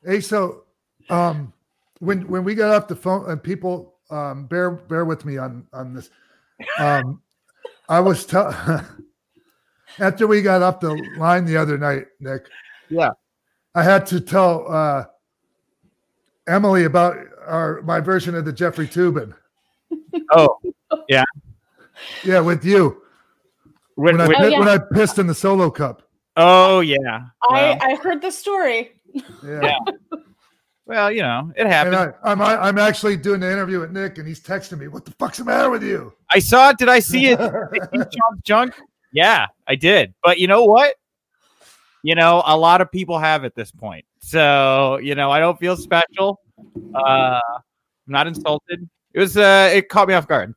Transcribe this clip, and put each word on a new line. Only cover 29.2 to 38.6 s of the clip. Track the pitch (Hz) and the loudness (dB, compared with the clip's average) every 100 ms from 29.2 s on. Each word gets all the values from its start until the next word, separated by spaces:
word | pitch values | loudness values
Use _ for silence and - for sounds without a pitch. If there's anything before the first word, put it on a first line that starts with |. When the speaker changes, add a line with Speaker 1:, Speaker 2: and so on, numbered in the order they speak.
| - - | -14 -20
Speaker 1:
Yeah. | 143 147 | -14 -4
Speaker 2:
Yeah. | 143 - - - _ 311 _ _ _ _ _ _ - | -4 -4 -8 -12 _ -20 _ _ _ _ _ _ -8
Well, | 226 202 | -2 -2
you | 220 | -2
know, | 143 120 156 - | -4 -4 -8 -4
it | |
Speaker 1:
And | 220 | 0
Speaker 2:
happened. | 165 160 190 | 2 2 0
Speaker 1:
I, | 170 - | -2 -4
I'm, | 220 202 | -4 0
I'm | 208 220 190 202 | 0 0 0 2
actually | 208 208 208 196 | 0 0 -4 -4
doing | 190 196 | -4 -4
the | 185 | -2
interview | 196 185 185 | -4 -4 -6
with | 165 | -8
Nick, | 190 196 190 | -10 -10 -12
and | 156 | -16
he's | 160 | -16
texting | - 190 190 160 | -10 -10 -10 -16
me, | 139 | -14
"What | 143 - | -18 -20
the | |
fuck's | - 247 - | -10 -10 -8
the | 240 | -4
matter | 254 269 | 0 0
with | 233 | -2
you?" | 208 196 117 _ _ | -6 -8 -10 _ _
Speaker 2:
I | 190 | 0
saw | - 240 269 | 4 6 6
it. | 254 | 6
Did | 247 | 4
I | 247 | 4
see | - 254 269 | 2 0 2
it? | 240 | 2
Speaker 1:
<laughs> | 226 226 214 196 185 | 0 -6 -8 -8 -6
Speaker 2:
Junk, | 247 240 247 226 196 | -6 -6 0 -2 -2
junk? | - 214 | 0 0